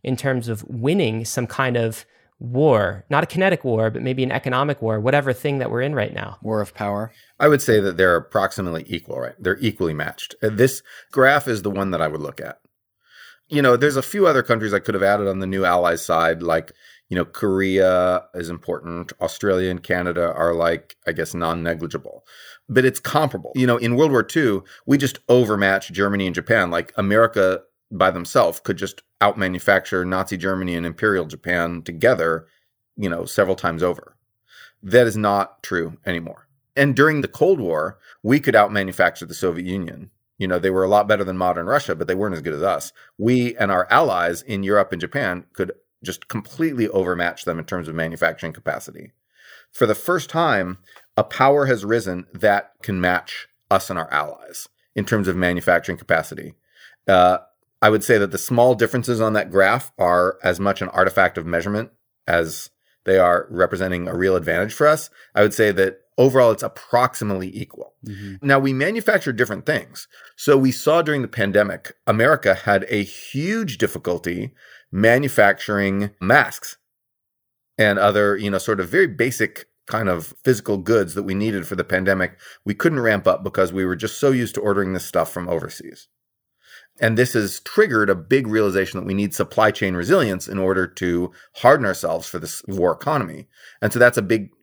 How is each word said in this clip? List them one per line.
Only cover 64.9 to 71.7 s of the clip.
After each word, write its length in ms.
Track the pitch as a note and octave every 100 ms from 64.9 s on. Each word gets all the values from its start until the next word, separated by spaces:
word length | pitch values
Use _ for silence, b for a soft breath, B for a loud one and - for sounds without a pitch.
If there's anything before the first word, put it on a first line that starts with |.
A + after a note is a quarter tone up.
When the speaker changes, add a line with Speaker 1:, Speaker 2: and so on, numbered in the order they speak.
| D#3 - b b
Speaker 3:
I 80 | -
would 120 | G#2
say 180 | G#2+ G#2+
that 280 | G2 F#2+ - _ -
overall, 320 | C3 C3 A#2+
it's 120 | G#2+
approximately 880 | - - - A#2+ B2 - G#2+ F#2+ F#2
equal. 400 | G#2 C3+ - - _ A2+
Speaker 2:
Mm-hmm. 400 | G2 G2+ G2 C#3+
Speaker 3:
Now, 120 | C3+
we 140 | C3+
manufacture 600 | C3 D#3+ A3+ G#3+ G#3 -
different 340 | A2+ B2 G2 -
things. 420 | C#3+ - - - B B B
So 200 | - C#3
we 160 | C3
saw 300 | B2 - E3
during 200 | D3+ D3
the 60 | A2+
pandemic, 640 | - G2+ G#2 G2+